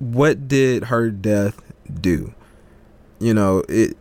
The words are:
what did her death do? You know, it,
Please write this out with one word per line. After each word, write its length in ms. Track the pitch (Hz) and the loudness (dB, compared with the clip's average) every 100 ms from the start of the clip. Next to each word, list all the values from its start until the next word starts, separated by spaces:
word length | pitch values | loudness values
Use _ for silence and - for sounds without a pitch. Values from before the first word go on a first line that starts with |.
what 480 | 127 120 147 139 135 | -6 0 0 0 -2
did 360 | 139 131 123 | 0 2 0
her 260 | 117 120 117 | -2 -2 -2
death 500 | 101 104 104 101 - - - - 87 | -2 0 0 0 -4 -20 -20 -16 -4
do? 340 | 90 78 - - - - - - - - - - | 0 0 -2 -14 -20 -20 -20 -20 -20 -20 -20 -4
You 120 | 117 | 0
know, 280 | 107 98 95 - | 2 2 0 0
it, 280 | 92 110 - | 0 0 0